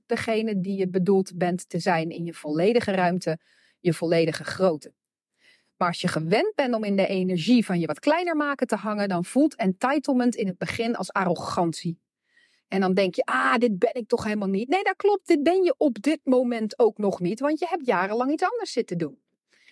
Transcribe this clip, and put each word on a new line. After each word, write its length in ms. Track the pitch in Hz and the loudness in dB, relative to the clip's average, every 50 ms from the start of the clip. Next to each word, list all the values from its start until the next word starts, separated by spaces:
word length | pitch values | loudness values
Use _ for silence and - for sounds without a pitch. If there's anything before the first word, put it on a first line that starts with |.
| _ | _
degene 540 | - 233 226 - 233 220 220 220 220 214 190 | -6 -6 -4 -2 -2 0 0 0 0 -2 -2
die 160 | 175 196 196 | -2 -2 -2
je 120 | 190 190 185 | -2 -2 0
bedoeld 440 | 180 190 175 196 196 190 185 - 180 | 0 0 2 4 4 2 2 -2 -2
bent 320 | 170 185 180 180 180 - - | -2 0 0 0 -2 -6 -6
te 100 | - 170 | -8 -2
zijn 320 | - 196 175 165 160 165 | 0 0 0 0 0 -4
in 140 | - 170 170 | -6 -8 -8
je 100 | 170 160 | -10 -10
volledige 560 | - - 151 151 160 175 214 240 240 233 214 | -10 -8 -4 0 2 2 4 4 2 2 0
ruimte, 480 | 190 185 180 175 180 180 - 170 160 - _ _ _ _ _ _ _ _ | 0 2 2 2 0 0 -2 -4 -6 -6 _ _ _ _ _ _ _ _
je 120 | - 175 | 0 0
volledige 520 | 156 - 175 165 170 165 165 160 156 - 151 | 0 0 0 2 4 4 4 2 0 -4 -8
grootte. 500 | - - - 190 185 156 147 - - - _ _ _ _ _ _ _ _ _ _ _ _ _ _ _ _ | -8 -2 2 2 2 2 0 -6 -14 -20 _ _ _ _ _ _ _ _ _ _ _ _ _ _ _ _
Maar 120 | - 180 175 | -2 -2 -2
als 120 | 170 - | 0 -2
je 80 | - 175 | -4 -2
gewend 460 | - 160 160 165 196 240 370 440 - | -2 -2 0 2 2 2 2 2 0
bent 200 | - 277 247 240 | 0 0 0 0
om 100 | 220 214 | -2 -2
in 120 | 202 202 | 0 2
de 100 | 196 190 | 2 2
energie 580 | - 196 190 185 185 185 175 151 202 254 240 202 | 2 0 0 0 0 0 0 4 4 4 4 4
van 160 | - 185 175 | 2 0 -2
je 60 | 165 | 0
wat 140 | 151 151 - | -2 -4 -2
kleiner 360 | - 285 311 339 370 349 320 | 0 0 0 2 0 0 0
maken 300 | 302 294 285 277 - 269 | 0 0 -2 -2 -4 -2
te 100 | - 226 | -4 -4
hangen, 320 | 196 - 220 208 208 202 196 | -4 -4 -4 -4 -2 -2 -2
dan 160 | 190 170 180 | -2 -2 -4
voelt 320 | - - 254 302 302 - | 0 2 2 2 2 2
entitlement 760 | - 220 190 180 - - 254 285 311 - - 269 247 247 247 233 | 0 0 -2 0 0 0 0 0 0 0 0 0 2 2 0 0
in 120 | - 220 | 0 -4
het 120 | 190 - - | -4 -4 -6
begin 380 | 185 - - - 233 233 233 | -6 -6 -4 -4 -4 -4 -4
als 160 | - 196 - | -4 -6 -4
arrogantie. 880 | - 202 190 180 170 - - - - 196 175 165 156 - - 170 165 - _ _ _ _ _ _ _ _ _ _ _ _ _ _ | -2 -2 0 0 -2 -2 -4 -4 -2 0 0 0 -2 -4 -6 -6 -8 -8 _ _ _ _ _ _ _ _ _ _ _ _ _ _
En 120 | 196 190 | -2 0
dan 140 | 190 185 185 | 2 2 2
denk 200 | 202 196 185 - | 2 2 2 0
je, 100 | - - | -2 -2
"Ah, 320 | - 254 262 262 269 262 | -2 -2 0 2 2 2
dit 220 | 240 240 240 202 180 | 2 2 2 2 2
ben 160 | - 233 - | 0 0 0
ik 140 | 254 220 - | -4 -2 -2
toch 160 | 240 226 - | -2 -2 0
helemaal 240 | 214 214 214 202 190 | -2 -4 -2 -2 -2
niet." 200 | 196 190 240 269 | -2 -2 0 0
Nee, 140 | 359 381 | 0 0
dat 140 | 415 403 381 | 0 -2 -2
klopt, 300 | - - 392 415 392 - | 0 2 2 2 2 2
dit 160 | - 339 294 | 2 2 4
ben 200 | 277 320 359 392 | 4 2 2 4
je 120 | 370 349 - | 2 2 2
op 260 | - 311 294 226 208 | 2 0 0 0 0
dit 180 | - 285 320 302 _ | -2 -2 -2 0 _
moment 540 | 269 254 247 262 240 240 226 220 208 - - | 2 2 2 2 0 -2 -2 -4 -4 2 2
ook 200 | 240 214 - - | 2 2 2 0
nog 220 | 208 196 190 - | -2 -2 -2 -2
niet, 200 | 180 175 220 - | -2 -4 -2 -2
want 180 | 269 294 311 302 | -2 -2 -2 -2
je 80 | 359 330 | -2 -4
hebt 180 | 359 349 277 | -4 -2 0
jarenlang 460 | 240 202 175 185 196 214 240 254 269 | 0 0 0 0 0 -2 -2 0 0
iets 120 | 311 311 370 | 0 0 -2
anders 280 | 392 494 466 403 - | -2 -2 -4 -6 -4
zitten 260 | - 247 - - 180 170 | -4 -4 -4 -2 -4 -4
doen. 240 | 160 143 - - _ _ _ _ _ _ _ _ _ _ | -4 -4 -6 -12 _ _ _ _ _ _ _ _ _ _